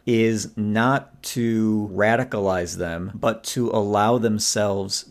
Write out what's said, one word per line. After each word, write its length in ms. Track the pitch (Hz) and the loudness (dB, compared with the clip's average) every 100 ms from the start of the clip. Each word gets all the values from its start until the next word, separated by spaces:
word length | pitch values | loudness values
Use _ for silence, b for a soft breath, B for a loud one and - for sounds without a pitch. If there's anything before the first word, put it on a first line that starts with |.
| - | 0
is 500 | 113 113 110 - - | 2 4 0 -4 -4
not 680 | 104 107 120 139 - - | -2 2 2 0 -2 -14
to 640 | - 123 117 113 110 107 101 | -8 -2 0 2 2 0 -2
radicalize 840 | 92 104 120 123 107 98 92 87 90 | 0 2 2 0 -2 0 0 -4 -6
them, 340 | 87 85 92 107 | -6 -4 -8 -2
but 280 | 123 110 - | -2 -2 -6
to 260 | 131 117 | -4 0
allow 480 | 110 101 104 107 123 | 0 0 2 4 4
themselves 840 | 113 107 - 110 104 98 98 - - | 2 0 0 0 0 0 -4 -6 -8